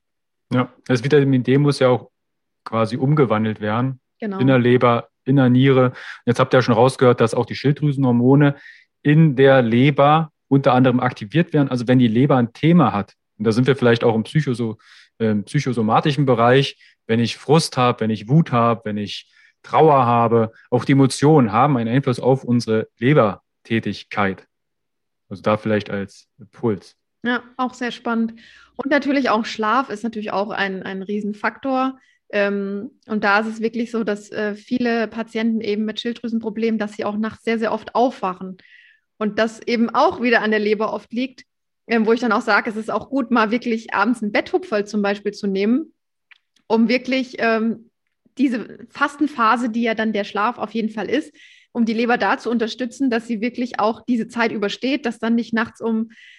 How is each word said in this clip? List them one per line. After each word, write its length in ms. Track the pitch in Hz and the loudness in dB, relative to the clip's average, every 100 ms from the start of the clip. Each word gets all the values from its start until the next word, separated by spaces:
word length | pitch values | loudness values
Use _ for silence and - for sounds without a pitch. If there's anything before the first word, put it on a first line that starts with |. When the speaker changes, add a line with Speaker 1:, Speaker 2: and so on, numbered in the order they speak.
| _ _ _ _ - | _ _ _ _ -4
Speaker 1:
Ja, 200 | 127 123 _ - | -4 -4 _ -2
das 180 | 123 | -2
Vitamin 400 | 139 151 139 131 | 2 4 4 2
D 140 | 120 139 | 2 2
muss 220 | 147 139 | 2 2
ja 100 | 127 | 2
auch 220 | 120 - _ _ _ _ _ - | 0 -4 _ _ _ _ _ -6
quasi 320 | 110 110 117 | -4 -2 -2
umgewandelt 640 | 135 151 117 107 110 104 | 0 2 2 2 -2 -4
werden 380 | 104 113 131 131 _ - | -4 -4 -4 -6 _ -12
Speaker 2:
Genau. 200 | - 185 | -8 -2
Speaker 1:
in 80 | 131 | 2
der 120 | 131 | 4
Leber, 500 | 120 123 123 117 - _ - | 4 4 4 2 -4 _ 0
in 100 | 139 | 2
der 120 | 123 | 4
Niere. 440 | 123 139 131 127 - - - - | 4 4 4 2 -2 -16 -10 -4
Jetzt 140 | 117 | 0
habt 140 | 127 | 2
ihr 40 | 127 | 2
ja 40 | |
schon 140 | 123 110 | 4 4
rausgehört, 440 | 127 - 123 120 | 4 4 2 4
dass 140 | 113 | 0
auch 120 | 123 117 | 0 -4
die 100 | 107 | -2
Schilddrüsenhormone 1000 | 135 151 147 135 127 120 127 139 143 139 - - _ _ | -2 0 -2 0 2 2 4 4 4 0 -12 -20 _ _
in 340 | 147 156 160 123 | 2 4 4 6
der 260 | 135 135 | 6 6
Leber 720 | 117 117 143 139 143 156 160 _ - | 4 2 2 4 4 2 0 _ -2
unter 260 | 139 135 | 2 4
anderem 260 | 127 131 123 | 4 4 2
aktiviert 520 | 127 - 104 147 175 | -2 -6 -4 -2 0
werden. 180 | 151 135 | 0 0
Also 180 | 123 113 | -2 2
wenn 120 | 127 | 2
die 80 | 120 | 4
Leber 300 | 113 143 131 | 2 2 2
ein 160 | 120 | 0
Thema 400 | - 156 175 117 | -2 2 4 4
hat, 220 | 101 - _ _ - | 0 -6 _ _ -4
und 80 | 110 | -2
da 60 | |
sind 160 | 110 127 | 2 2
wir 80 | 127 | 2
vielleicht 280 | 120 117 | 2 2
auch 120 | 120 113 | 2 0
im 80 | |
Psychoso-, 540 | 107 156 143 117 113 107 _ - _ - | -2 -2 -2 -4 -6 -8 _ -20 _ -4
ähm, 240 | 110 104 | -2 -2
psychosomatischen 800 | 98 147 135 120 110 123 156 135 135 | -2 -4 -2 -2 2 2 2 0 2
Bereich, 560 | 113 117 135 139 - _ _ - | 4 4 4 2 -6 _ _ -4
wenn 140 | 113 | 0
ich 180 | 117 - | -2 -4
Frust 400 | - 160 - 127 | 2 2 2 0
hab, 240 | 123 - | 0 0
wenn 80 | 110 | -2
ich 180 | 104 104 | -4 0
Wut 240 | 160 - | 2 2
hab, 340 | 120 117 113 107 | 2 2 0 -4
wenn 120 | 104 | -6
ich 340 | 98 - - _ _ _ | -8 -10 -18 _ _ _
Trauer 440 | - 117 156 139 120 | -2 4 6 6 4
habe, 460 | 120 117 117 110 - - | 2 4 2 0 -6 -4
auch 140 | 123 - | -2 2
die 80 | |
Emotionen 580 | 139 131 - 143 156 113 | 4 4 2 4 4 4
haben 260 | 107 143 123 | 2 2 0
einen 120 | 113 | 0
Einfluss 260 | 131 135 117 | 0 0 0
auf 240 | 123 135 | 0 0
unsere 440 | 123 120 113 110 - - | 0 -2 0 -2 -4 -2
Lebertätigkeit. 1500 | 123 147 107 92 _ _ - 113 104 95 - - 98 95 _ _ _ _ _ _ _ _ - | 2 4 2 -2 _ _ -4 -4 -2 -8 -8 -4 -4 -4 _ _ _ _ _ _ _ _ -18
Also 120 | 95 | -6
da 160 | 107 107 | -2 -2
vielleicht 320 | 110 104 101 | 0 -2 -4
als 380 | 101 95 - _ _ | -10 -10 -16 _ _
Impuls. 560 | 110 - 117 92 - _ _ _ | -20 -6 -4 -4 -10 _ _ _
Speaker 2:
Ja, 200 | 233 240 - - | -4 -4 -6 -8
auch 160 | 247 | -8
sehr 180 | - 247 | -6 -10
spannend. 420 | - 240 226 226 - - - _ - | -8 -4 -2 -4 -6 -20 -20 _ -10
Und 140 | 269 | -2
natürlich 400 | 285 277 277 240 | 0 0 0 0
auch 160 | 214 220 | -2 -4
Schlaf 440 | - 214 247 262 | -4 -2 -2 -2
ist 140 | 208 | -6
natürlich 280 | 233 214 208 | -8 -8 -6
auch 180 | 190 208 | -6 -4
ein, 340 | - 196 190 | -4 -6 -6
ein 200 | 196 190 | -8 -10
Riesenfaktor. 960 | 190 208 208 208 220 226 269 262 262 262 _ _ - | -6 -6 -6 -6 -8 -6 -4 -2 -4 -6 _ _ -8
Ähm, 600 | 208 202 202 196 202 240 _ - | -4 -2 -4 -6 -8 -12 _ -8
und 160 | 214 | -4
da 160 | 208 202 | 0 0
ist 80 | 220 | -2
es 140 | 220 | -6
wirklich 300 | 220 226 233 | -6 -6 -6
so, 120 | 226 | -4
dass, 280 | 214 208 - | -4 -6 -8
äh, 240 | - 208 208 | -8 -6 -8
viele 520 | - 247 240 233 214 | -6 -4 -2 -2 -4
Patienten 540 | 226 226 220 226 226 | -6 -8 -4 -2 -2
eben 220 | 202 208 214 | -4 -4 -4
mit 140 | 214 | -6
Schilddrüsenproblemen, 800 | 240 233 233 226 220 226 226 220 | -8 -8 -6 -6 -6 -4 -2 -2
dass 140 | 208 | -6
sie 120 | - 208 | -6 -6
auch 120 | 208 | -4
nachts 260 | 220 - | -6 -6
sehr, 160 | 226 226 | -4 -2
sehr 140 | 220 | -2
oft 220 | 220 - 220 | -4 -4 0
aufwachen. 640 | 247 - 190 - 190 185 _ - _ _ _ - | 0 -2 -8 -8 -12 -16 _ -20 _ _ _ -6
Und 220 | 214 208 | -4 -2
das 220 | 220 220 | -4 -4
eben 280 | - 233 233 | -4 -2 0
auch 320 | 240 330 302 | 2 0 0
wieder 200 | 240 220 | 0 2
an 100 | 214 | 2
der 100 | 214 | 0
Leber 320 | 208 208 214 | 0 -2 -4
oft 180 | 214 - | -6 -10
liegt, 320 | 226 262 - - _ _ _ - | -8 -8 -10 -20 _ _ _ -4
ähm, 180 | 226 214 | 0 2
wo 80 | |
ich 80 | 240 | 0
dann 100 | 247 | 0
auch 100 | 214 | 0
sage, 280 | 240 208 226 | 2 0 0
es 80 | 214 | -8
ist 120 | 220 | -6
auch 200 | 226 - | -6 -4
gut, 220 | 269 254 | -4 -2
mal 200 | 233 220 | 0 0
wirklich 420 | 240 240 226 - | -2 -2 -6 -4
abends 280 | - 208 233 | -2 0 -2
ein 100 | 208 | -2
Betthupferl 540 | 240 - 370 - 208 202 | -4 -2 -4 -2 -4 -4
zum 160 | 214 | -2
Beispiel 320 | 202 202 202 | -2 -2 -6
zu 140 | 202 202 | -6 -4
nehmen, 460 | 190 208 262 311 _ _ _ _ _ _ _ - | -2 0 0 -4 _ _ _ _ _ _ _ -2
um 200 | 226 220 | 0 2
wirklich, 480 | 254 254 262 262 - | 0 -2 -4 -4 -4
ähm, 460 | 226 226 226 202 - _ _ _ _ - | -2 0 -2 -6 -12 _ _ _ _ -2
diese 500 | 269 233 - - - | -2 -2 -8 -16 -14
Fastenphase, 800 | - 285 - 294 - 226 240 247 | -6 -4 -2 -4 0 2 2 0
die 120 | 233 | -2
ja 140 | 233 220 | -2 -2
dann 180 | 220 | -2
der 100 | 202 | -2
Schlaf 360 | 196 202 220 - | -4 -2 -4 -4
auf 120 | 208 | -6
jeden 180 | 226 220 | -4 -4
Fall 200 | 220 190 | -6 -4
ist, 260 | 277 - _ - _ _ | -4 -4 _ -20 _ _
um 100 | 240 | -4
die 100 | 226 | -2
Leber 240 | 220 240 233 | 0 0 0
da 200 | 196 269 | 0 -2
zu 120 | 226 | -2
unterstützen, 600 | 233 226 - 247 - 269 | -2 -4 -6 -10 -4 -2
dass 180 | 226 233 | -2 -4
sie 140 | 214 | -6
wirklich 400 | 240 240 247 - | -6 -6 -8 -2
auch 240 | 208 220 - | -2 -2 -4
diese 240 | 240 220 | -4 -4
Zeit 240 | 233 233 | -2 -2
übersteht, 520 | 220 202 - 262 285 240 | -2 -4 -4 -4 -2 -4
dass 140 | - | -4
dann 160 | 226 233 | -2 -2
nicht 180 | 226 | -2
nachts 280 | 220 233 - | -4 -4 -6
um, 300 | 233 220 226 - - | -4 -4 -6 -12 -20